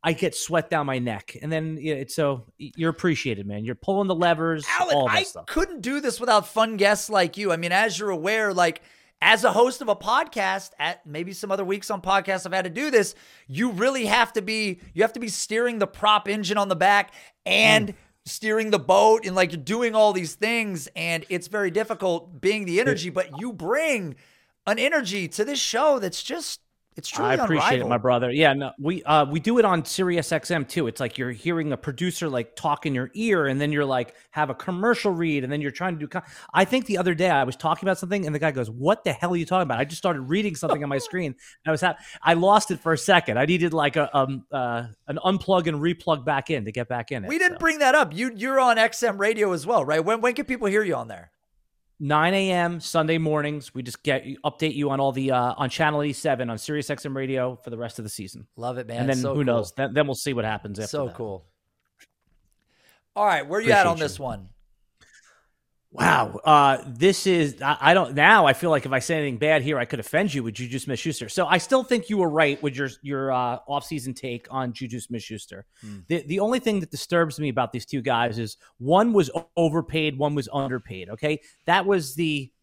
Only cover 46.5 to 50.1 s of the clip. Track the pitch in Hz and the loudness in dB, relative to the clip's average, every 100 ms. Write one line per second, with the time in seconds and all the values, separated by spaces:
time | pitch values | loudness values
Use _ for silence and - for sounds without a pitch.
46.5 | 151 104 110 120 123 113 131 95 320 359 | -4 -4 -6 -6 -6 -6 -8 -6 0 0
47.5 | 349 330 311 277 294 170 156 254 226 247 | 0 -2 2 4 4 2 0 -6 -4 -2
48.5 | 269 254 220 226 226 233 196 202 226 202 | 2 4 4 2 2 -2 0 0 2 0
49.5 | 175 151 226 135 151 196 | 0 0 0 2 0 0